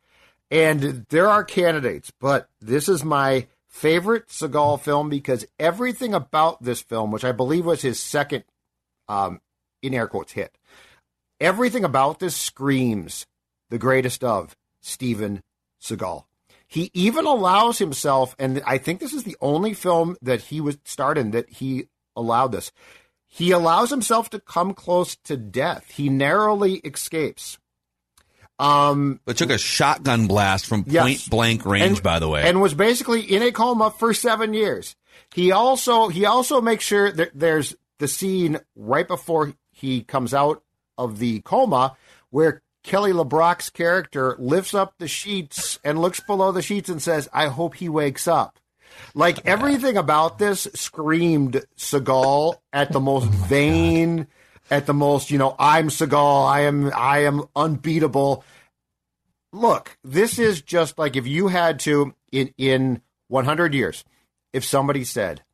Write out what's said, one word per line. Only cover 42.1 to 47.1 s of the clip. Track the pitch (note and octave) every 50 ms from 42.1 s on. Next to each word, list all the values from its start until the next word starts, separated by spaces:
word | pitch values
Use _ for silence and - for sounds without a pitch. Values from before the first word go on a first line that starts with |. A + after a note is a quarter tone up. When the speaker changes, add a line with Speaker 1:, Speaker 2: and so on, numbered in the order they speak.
| _ _ _ _
Speaker 1:
where | - D3 D#3+ D#3 - - _ _ _ _ _
Kelly | - F#3+ G3 G#3 G3
LeBrock's | F3+ E3+ D#3 A#2+ D3 D#3+ E3 E3+ F3 - - -
character | - - E3+ E3+ F3+ F#3 D#3 - - C#3 C3 C3 A#2+ -
lifts | B2 B2+ D3+ F#3+ F#3 - -
up | G3+ F#3+ F#3+ - -
the | E3+ C#3+
sheets | - - - G3+ G3+ F#3+ D#3+ - - - - - - - -
and | D3 D3+ D#3+
looks | E3+ F#3 F3+ -
below | - - G3+ F#3+ F#3+ G3
the | F3+ F3+
sheets | D3 - G3+ G3+ - -
and | F3 D3
says, | - E3+